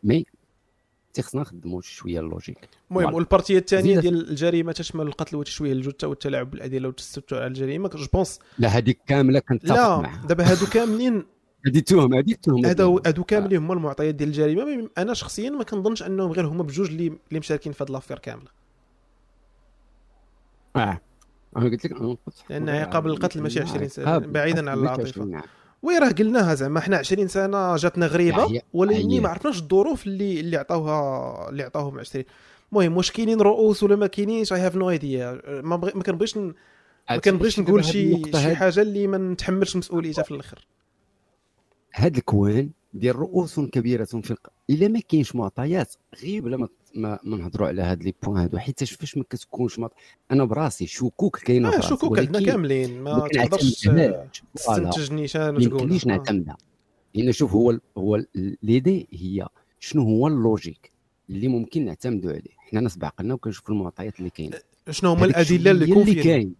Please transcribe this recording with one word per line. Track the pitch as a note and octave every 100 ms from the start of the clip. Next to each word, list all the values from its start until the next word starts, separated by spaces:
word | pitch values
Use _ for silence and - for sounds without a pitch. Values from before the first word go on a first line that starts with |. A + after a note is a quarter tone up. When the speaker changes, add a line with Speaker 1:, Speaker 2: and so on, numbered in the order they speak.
Speaker 1:
مي | G#2 D3 - _ _ _ _ _ _ _ _
تيخصنا | - - C3
نخدموا | D3 F2 E2+ F2+
شي | - -
شويه | - E2+
اللوجيك. | D#2+ F2 - - - _ _
Speaker 2:
المهم، | F#3
Speaker 1:
فوالا. | D#3+ E3
Speaker 2:
والبارتيه | E3+ F#3+ - F#3+
الثانيه | F#3 F#3+ F#3
Speaker 1:
زيد. | F#3
Speaker 2:
ديال | F3 E3+ E3
الجريمه | D3 E3 E3+ E3
تشمل | D#3+ E3 E3 D3+
القتل | C#3 D#3 D3+
وتشويه | C#3+ - D3
الجثه | C3 C3 C3+ D3+
والتلاعب | C#3+ C#3+ C3 B2+
بالادله | D3 C3 C3 C3
والتستر | C3 - - - B2+
على | B2+
الجريمه. | C3 C3+ D3+ G3
جو | D#3 C3+
بونس | F#3 F#3 - _ -
Speaker 1:
لا، | A#2
هذيك | A2 A2+ A#2+ -
كامله | C#3 C3 C3+
كنتفق | - B2 E3 A#3+
Speaker 2:
لا، | A#3 E3+
Speaker 1:
معها. | - G#2+ D3
Speaker 2:
دابا | E3+ F3
هادو | F#3 G3
كاملين | A3+ A#3 G#3+ B3+ A3 - _
Speaker 1:
<laughs> | _ _ C3+
هذه | C3+
تهم، | - F#3 C3
هذه | C3 C#3+
التهم | A3+ - B2+ C3
Speaker 2:
هذا | F3+
هو، | F#3
Speaker 1:
ديالهم. | F3+ E3+
Speaker 2:
هادو | D#3
كاملين | F3+ G#3 G3 F#3+
Speaker 1:
آه. | D#3+
Speaker 2:
هما |
المعطيات | F#3 D#3 C#3 D3+ D3+
ديال | D3
الجريمه. | D3 D3+ E3 C#4+
مي-، | C4+ A3 -
انا | G3
شخصيا | A#3+ - - A#3
ما | C#4+
كنظنش | A#3 G#3 G3 A3
انهم | F3 F#3+ F#3
غير | E3 D#3+
هما | E3
بجوج | D#3 C#3 F#3+
اللي، | D#3 E3+
اللي | D#3+ _ D#3
مشاركين | D3+ D3+ D#3
في | C#3+
هاد | C#3
لافير | C3+ - C3
كامله. | - A#2 B2+ _ _ _ _ _ _ _ _ _ _ _ _ _ _ _ _ _ _ _ _ _ _ C3
Speaker 1:
اه، | G#2 F2 _ _ _ _ _ -
انا | A#2+
قلت | A#2 -
لك، |
أنا | - A#2
قلت | B2 - - -
Speaker 2:
لأن | D3 D3+
Speaker 1:
لك | D3 D3+
Speaker 2:
عقاب | E3+ D#3+
القتل | D3+ F3 D#3+
ماشي | D3+ A#2+
Speaker 1:
آه، |
Speaker 2:
عشرين | E3 D3 C#3
سنة، | - C#3
Speaker 1:
عقاب | D#3+ D3+
Speaker 2:
بعيدًا | D3+ D3+ E3
Speaker 1:
القتل | D3
Speaker 2:
عن | C3+
Speaker 1:
ماشي | C3+
Speaker 2:
العاطفة. | B2+ A#2+ G2
Speaker 1:
عشرين | G#2 D#2+
عام. | D2+ _ _ _
Speaker 2:
وي، | D4 F4
راه | C#4
قلناها | D#3+ A3 A#3+ F3+
زعما، | D3+ C3+ D#3+
حنا | F3+ F#3
عشرين | C3 F#3+ F#3+
سنة | G3 G3 G3+ F#3 E3
جاتنا | E3+ F3 E3+
غريبة، | E3 F3 F3
Speaker 1:
لا، | A3+
هي، | A#2 -
Speaker 2:
ولكن | E3+ G3 G#3+ G3
Speaker 1:
هي. | -
Speaker 2:
ما | A3
عرفناش | - D4+ G3+
الظروف | D3+ F#3+ C4+ D4 G3+
اللي، | G3 G3+ E3+
اللي | E3 D#3+
عطاوها، | C#3+ E3+ D#3 D3+ C#3+ C3 B2+ A#2+ E2+
اللي | C#3
عطاوهم | B2+ D3+ C#3+ C3+
عشرين. | B2 C3+ B2+ _ _ _ _
المهم، | G#3 F3 E3+
واش | F3+
كاينين | - A3 A3+
رؤوس | G3+ G#3+ A3 G3+
ولا | G#3 G3+
ما | G3+
كاينينش، | G3+ G3+ A3+ G#3+
I | F#3
have | F#3
no | F3 F#3 E3+
idea. | C#3+ C3 B2 B2+ -
ما | C#3 D3+ E3+
بغي-، | F3+ G3
ما |
كنبغيش | F#3 F3 G#3+ G#3+
ن-، |
ما | F#3+ - _ _ _ _ -
Speaker 1:
هاد | A#2+
Speaker 2:
كنبغيش | G#3 F#3+ A3 G#3+
Speaker 1:
الشيء |
Speaker 2:
نقول | E3+ G3+
Speaker 1:
دابا | D#3+
هاد |
Speaker 2:
شي، | D#3+ D#3+ E3+
Speaker 1:
النقطة | D3+ D3+
Speaker 2:
شي | C#3+
Speaker 1:
هاد |
Speaker 2:
حاجة | E3+ F#3 F3
اللي | G#3+ G3+ G3+
ما | F#3+
نتحملش | F#3 F3+ - F#3+ F#3+ F#3
مسؤوليتها | - F3 E3 D#3
في | D#3
الآخر. | C#3+ - - _ _ _ _ _ _ _ _ _ _ _ _ _ -
Speaker 1:
هاد | C3+ C3
الكوان | - G#2 G2+ G#2+ C#3+ - _
ديال | G#2 A#2+ B2
رؤوس | F3 F#3 E3 -
كبيرة | C3+ C3 A#2+ A#2+
في | G#2+ A#2 G#2+
الق-، | A2+ - _ -
إلا | D3 G3+
ما | A3+ -
كاينش | D#3 C3 B2
معطيات، | G2 - C#3 F3+ C3 - _ -
غير | D3 G#3
بلا | A#2+ C3
ما، | A#2 _ _ -
ما، | G#2+ A2
ما | - G#2
نهضروا | F2 F#2 F#2
على | F2+
هاد | F2+ F2+
لي | F2 -
بوان | - G2+
هادو، | F2 F2
حيت | C3 C3+
فاش | C3+ - D3 C#3+
ما | B2+
كتكونش | A#2+ - - B2 -
معط-، | A2+ _ - _ _
أنا | C3+
براسي | B2+ A2 D#3 - F2
شكوك | - B2+ - G3 -
كاينة | - B2 A#2
Speaker 2:
آه، |
Speaker 1:
في | F#4+
راسي، | -
Speaker 2:
شكوك | - - G#3+
عندنا | C#3 F#3+
Speaker 1:
ولكن | G3
Speaker 2:
كاملين، | G#3 D3+ C3+ B2+ B2
ما | C3+ D3+
Speaker 1:
ما | D3
Speaker 2:
تقدرش | C#3+ A#2+ G3 C3+ A2+ G#2
Speaker 1:
كنعتمدهاش. | D3+ C#3+ F2+ - - _ -
فوالا. | A#2+ C#3+ F2
Speaker 2:
تستنتج | F2 C#3+
نيشان | D3+ D3 D#3
Speaker 1:
ما | D#3 D3
Speaker 2:
وتقول. |
Speaker 1:
يمكنليش | A#2+ C3+ C3 F3+
Speaker 2:
آه. | B2+
Speaker 1:
نعتمدها. | F#2+ - G2+ D#2 D2 _ _ _ _ _
لأن | G#2 B2
شوف، | A#2 C#3+
هو | G2 A#2+
ال-، | A#2 _ -
هو | F#2+ G#2
ال-، | - G2 F#2+ -
ليدي | G#2 A#2+ C#3 F#3+ -
هي | F2+ F#2 G2 F#2 _ _ _
شنو | - D3+
هو | A2+ A2 C#3+
اللوجيك | D3 A2+ G#2+ E2+ D#2 _ _ _ _ _
اللي | G2 B2
ممكن | A#2+ A2+ E3 B2
نعتمدوا | E2 C3 A2 F2+
عليه. | D2+ - _
حنا | _ G#2+
ناس | A#2+ F2+
بعقلنا | D2+ - G2
وكنشوفوا | B2+ A2+ G2 - G#2+
المعطيات | F2+ - G#2 -
اللي | F2+
كاينة. | - D#2 - _ _ -
Speaker 2:
شنو | D#3 F3+
هما | E3+
Speaker 1:
هذيك | - E3+
Speaker 2:
الأدلة | D#3+ F3 F3+
اللي | F#3 D#3
Speaker 1:
شوية | G3+
Speaker 2:
يكون | G#3
فيها؟ | F3
Speaker 1:
كاين. | D3+ D3+ G2 F2+